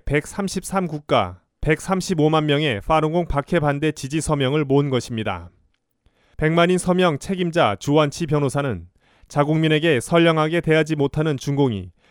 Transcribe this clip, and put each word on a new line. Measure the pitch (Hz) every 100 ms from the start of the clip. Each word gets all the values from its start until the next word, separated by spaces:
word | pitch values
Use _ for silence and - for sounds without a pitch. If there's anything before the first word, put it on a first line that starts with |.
| -
백삼십삼 | 147 - - 196 190 - 190 180
국가 | 151 - 131 92 92 _ _
백삼십오만 | 147 160 - 190 180 170 151 156 151
명의 | 143 156 104
파룬궁 | - 156 156 170 170
박해 | 139 143 175
반대 | 147 143 156
지지 | 151 135 156
서명을 | 143 147 131 151
모은 | 143 143 143
것입니다. | 127 - 113 107 90 85 _ _ _ _ _ _ _ _ -
백만인 | 156 165 170 180
서명 | 180 180 180 143
책임자 | - 185 175 165 123 101
주완치 | - 151 147 - 165
변호사는 | 151 143 143 139 92 85 _ _ _ -
자국민에게 | 147 147 160 160 156 165 131
선량하게 | - 170 165 160 156 170
대하지 | 160 156 156 156
못하는 | 139 151 156 139
중공이 | - 143 139 101 92 _ _